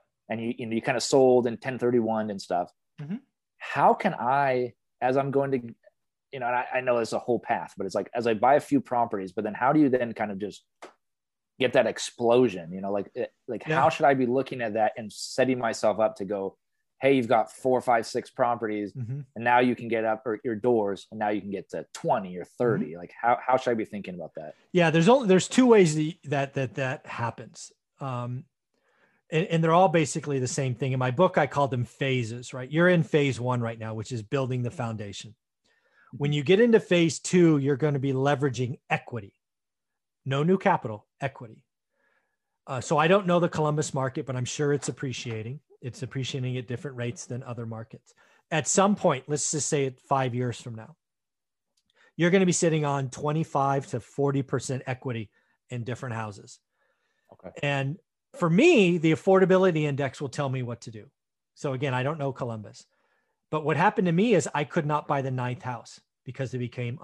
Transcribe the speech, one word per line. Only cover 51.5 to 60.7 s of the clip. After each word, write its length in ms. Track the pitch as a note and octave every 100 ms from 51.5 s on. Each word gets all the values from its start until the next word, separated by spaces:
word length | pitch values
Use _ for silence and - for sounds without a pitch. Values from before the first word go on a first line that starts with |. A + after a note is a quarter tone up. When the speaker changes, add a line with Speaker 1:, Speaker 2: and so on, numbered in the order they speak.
| _ _ _ _ _ _ -
Speaker 2:
you're 140 | E3+
gonna 140 | F#3+ F#3
be 60 |
sitting 320 | E3+ E3+ D#3
on 240 | C#3+ C#3 C3+
twenty-five 800 | - D3 D#3 D#3+ D3 C#3 C#3 C3
to 120 | B2
forty 420 | - - C#3+ C#3
percent 400 | C3 C3 - B2+ -
equity 440 | B2+ C3+ A2+ G#2 _ _ _ -
in 120 | B2
different 300 | A2+ A#2 C3
houses. 460 | A2+ G#2+ G2 A#2 - _ _ _ _ _ _ _
Speaker 1:
Okay. 180 | - F2+ -
Speaker 2:
And 340 | C#3+ C#3 C3+ D#3+ _ _ _
for 140 | - E3+
me, 480 | F3 E4+ D4 F3+ F3
the 140 | D#3+
affordability 720 | D#3 - F#3+ F#3 F#3 F#3+ D#3
index 360 | D3+ C3+ C#3 -
will 80 | C#3+
tell 200 | - C#3
me 140 | C3
what 200 | A#2+